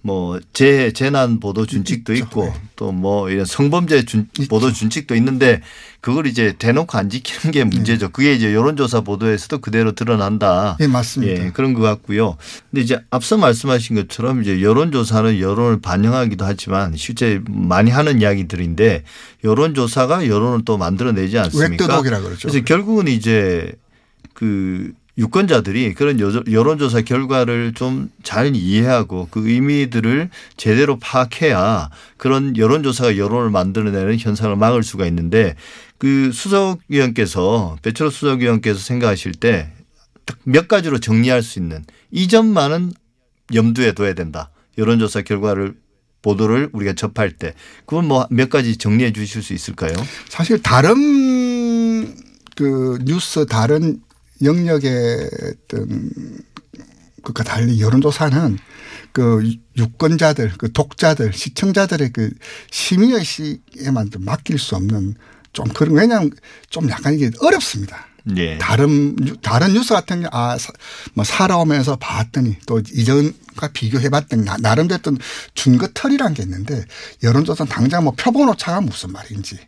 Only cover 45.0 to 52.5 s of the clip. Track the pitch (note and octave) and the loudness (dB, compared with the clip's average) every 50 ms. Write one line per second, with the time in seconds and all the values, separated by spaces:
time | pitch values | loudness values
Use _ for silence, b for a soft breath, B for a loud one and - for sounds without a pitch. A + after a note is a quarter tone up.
45 | A2 G#2 - G#2 G2 - G#2+ G2+ G#2 G#2 G2 G2 G2 G2 A2 _ _ _ _ _ | 2 0 -2 -6 -4 -4 -4 -2 0 -2 -2 -2 -4 -6 -8 _ _ _ _ _
46 | _ _ _ _ - G#2+ G2+ F#2+ A2 G#2+ A2+ C3 C#3+ D3 - G#2+ G2+ G2 F#2 - | _ _ _ _ -2 -2 0 2 2 2 2 0 0 -2 -4 -4 -4 -4 -4 -4
47 | - G2+ - - G#2+ F#2+ E2 _ - D#2 - B B B B B B - C#3+ E3 | -6 -6 -2 -2 -2 -2 -4 _ -10 -10 -10 B B B B B B -4 -2 -2
48 | F3 D3 C3+ B2+ B2 - B2+ A#2 C3 B2+ - C#3+ B2 A#2 A2 - - G#2 G#2 A#2 | 0 2 2 2 2 2 0 0 0 2 2 0 2 0 -2 -2 0 2 2 2
49 | B2+ A#2 G#2+ G#2+ G#2+ G2+ G#2 G#2+ G#2 - F#2+ E2+ - - - - - D#2+ E2 F#2 | 2 2 -2 -4 -8 -8 -8 -10 -8 -8 -8 -8 -8 -10 -8 -6 -6 -4 -4 -6
50 | B2+ C#3+ B B B B - - E3 E3+ A#3 A3 - - B2 B2+ - - A#3+ C4+ | -6 -8 B B B B -6 -4 0 0 0 0 2 4 4 6 6 6 6 4
51 | D4 D4 C#4+ C#4 C4 C4 B3+ B3+ B3 B3 A#3+ A#3+ A#3+ A#3 A#3 A#3 A3+ A3+ A3+ A3 | 4 4 4 4 4 2 2 0 0 -2 -2 -2 0 0 0 2 2 0 0 -2
52 | G#3+ - F#2 - - _ _ _ _ - | -4 -8 -12 -20 -20 _ _ _ _ -20